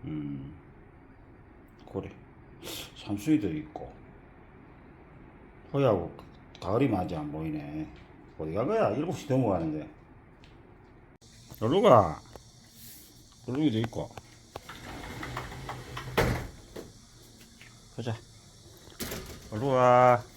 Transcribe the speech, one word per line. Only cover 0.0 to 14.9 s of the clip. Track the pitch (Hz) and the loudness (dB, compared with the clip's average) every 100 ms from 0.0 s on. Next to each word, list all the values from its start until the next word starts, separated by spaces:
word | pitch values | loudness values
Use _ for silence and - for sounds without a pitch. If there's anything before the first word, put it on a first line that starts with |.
음, | - 78 73 69 67 80 - - - - - - - - - - - - - | -8 -8 -8 -10 -12 -16 -20 -20 -20 -20 -20 -20 -20 -20 -20 -20 -20 -20 -10
그래. | 98 - - - - - - - - - - | -10 -10 -16 -20 -20 -20 -18 -14 -12 -14 -16
삼순이도 | - 104 151 151 95 | -8 -6 2 2 2
있고. | 78 71 - - - - - - - - - - - - - - - - - - - - | -4 -8 -14 -16 -18 -20 -20 -20 -20 -20 -20 -20 -20 -20 -20 -20 -20 -20 -20 -20 -20 -6
호야하고 | 143 135 98 85 - - - - - | 2 4 2 0 -10 -20 -20 -20 -14
가을이 | 87 110 139 | -2 2 2
맞아 | - - 160 | 2 -2 -6
안 | 151 | -6
보이네. | 151 160 151 147 156 156 - - - - - | -8 -6 -6 -8 -10 -10 -12 -20 -20 -20 -10
어디 | 78 | -4
간 | 87 127 | -2 0
거야? | 220 190 | 2 2
일곱 | 107 160 135 | 0 -4 -6
시 | - | 0
넘어가는데. | 131 120 90 80 76 73 - - - - - - - - - - - - - - - - - | 2 2 2 0 -4 -8 -18 -20 -20 -20 -20 -20 -20 -20 -20 -20 -20 -20 -20 -20 -20 -20 -4
얼른 | 110 170 | 0 4
가. | 214 123 90 73 - - - - - - - - - - - - - | 10 10 8 -2 -12 -20 -20 -20 -20 -20 -20 -20 -20 -20 -20 -18 -8
얼른이도 | 127 151 110 | 0 2 2
있고. | 113 - 73 - - - - - - - - | -2 -4 -8 -12 -20 -20 -18 -18 -16 -18 -14